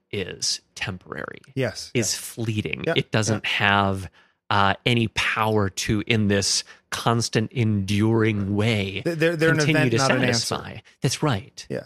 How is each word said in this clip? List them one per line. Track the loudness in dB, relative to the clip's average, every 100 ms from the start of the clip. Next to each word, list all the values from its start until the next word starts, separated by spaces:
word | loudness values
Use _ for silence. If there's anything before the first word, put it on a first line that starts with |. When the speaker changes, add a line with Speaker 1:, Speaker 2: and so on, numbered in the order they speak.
| -10
Speaker 1:
is | -8 -6 -6 -6 -6 _
temporary, | -10 -8 -10 -10 -10 -10 -12 -12
Speaker 2:
Yes, | -4 -4 -6 -6
Speaker 1:
is | -2 -2
Speaker 2:
yes. |
Speaker 1:
fleeting. | -4 -8 -8 -4 -2 -4 -4 -2
Speaker 2:
Yeah, | -2
Speaker 1:
It | 0
doesn't | 0 0 -2
Speaker 2:
yeah. | -2
Speaker 1:
have, | 2 4 4 4 0 -6 _ _ _ -2
uh, | 2 2 2
any | 2 2 2
power | -2 -2 0 2 2 0
to, | -2 -2 -2 2
in | 2 4
this | 2 2 -2 -6 -16 -12
constant, | -4 0 0 0 -2 -2
enduring | 0 0 2 0 2 2 4 2 0 -2
way, | 0 2 0 -2 -4
Speaker 2:
Th-, | -4 0
they're, | 0 2
they're | 2
an | 4
Speaker 1:
continue | 2 2 4
Speaker 2:
event, |
Speaker 1:
to | 2
Speaker 2:
not | 2
an | 2
answer. | 0 0 -2
Speaker 1:
satisfy. | -6 -8 -16 -18 _
That's | -4 0
right. | -2 -2 -6 -18 -10
Speaker 2:
Yeah. | -10